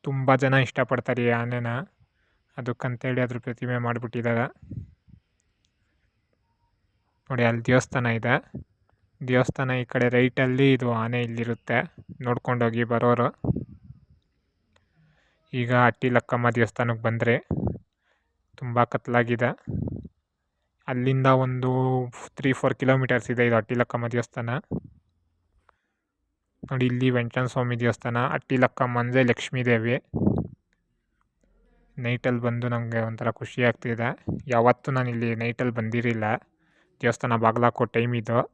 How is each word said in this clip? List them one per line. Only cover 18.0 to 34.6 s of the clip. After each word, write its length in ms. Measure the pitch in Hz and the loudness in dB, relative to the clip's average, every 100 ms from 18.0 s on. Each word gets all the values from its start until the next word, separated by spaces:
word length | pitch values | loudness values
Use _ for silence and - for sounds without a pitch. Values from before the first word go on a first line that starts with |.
| _ _ _ _ _ - | _ _ _ _ _ -12
ತುಂಬ 240 | 123 120 120 | -2 0 0
ಕತ್ಲಾಗಿದೆ, 580 | - - 120 117 120 123 - - - - - - _ _ _ _ _ _ _ - | -2 0 0 2 0 -2 -4 -8 -8 -6 -10 -14 _ _ _ _ _ _ _ -6
ಅಲ್ಲಿಂದ 360 | 127 127 135 131 131 | -2 0 2 4 4
ಒಂದು 260 | 131 127 127 127 131 131 123 - - - | 2 -2 0 0 2 0 -4 -10 -18 -4
ತ್ರೀ 120 | 135 127 | -2 0
ಫೋರ್ 160 | 135 127 | 0 0
ಕಿಲೋಮೀಟರ್ಸ್ 480 | 131 131 127 123 - | 2 2 2 -2 -2
ಇದೆ 100 | 120 120 | 0 2
ಇದು 60 | 113 | 2
ಅಟ್ಟಿಲಕ್ಕಮ್ಮ 480 | 107 123 120 123 117 120 | 0 -2 -2 -4 -4 -4
ದೇವಸ್ಥಾನ. 340 | - - 117 131 _ - - - _ _ _ _ _ _ _ _ _ _ _ _ _ _ _ _ - | -6 -8 -6 -8 _ -10 -10 -20 _ _ _ _ _ _ _ _ _ _ _ _ _ _ _ _ -8
ನೋಡಿ 160 | 131 127 | 0 0
ಇಲ್ಲಿ 180 | 123 131 123 | 2 2 2
ವೆಂಕಟೇಶ್ವರ 340 | 117 - 127 | 0 -2 -2
ಸ್ವಾಮಿ 240 | 131 123 120 | -2 -2 0
ದೇವಸ್ಥಾನ, 360 | 120 - 123 120 127 151 | 0 -2 -2 -2 -2 -4
ಅಟ್ಟಿಲಕ್ಕಮ್ಮ 680 | - 131 127 - 127 120 | -2 2 2 2 -2 0
ಅಂದರೆ 180 | 120 127 123 | 0 2 2
ಲಕ್ಷ್ಮೀ 300 | 120 - 131 123 | 0 -2 -2 2
ದೇವಿ. 260 | 117 113 127 _ - - - - - _ _ _ _ _ _ _ _ _ _ _ _ _ - | 2 2 -4 _ -2 0 0 -4 -12 _ _ _ _ _ _ _ _ _ _ _ _ _ -8
ನೈಟಲ್ಲಿ 380 | 120 120 131 120 120 | -4 -2 0 0 -2
ಬಂದು 200 | 120 123 | -2 -2
ನಮಗೆ 260 | 117 117 117 113 | -4 -2 -4 -4
ಒಂಥರ 240 | 113 117 - | -4 -4 -4
ಖುಷಿ 220 | 113 - 123 | -10 0 2
ಆಗ್ತಿದೆ, 400 | - 127 113 117 - - - - | 2 -6 -2 -4 -4 -8 -8 0
ಯಾವತ್ತೂ 380 | 117 | 4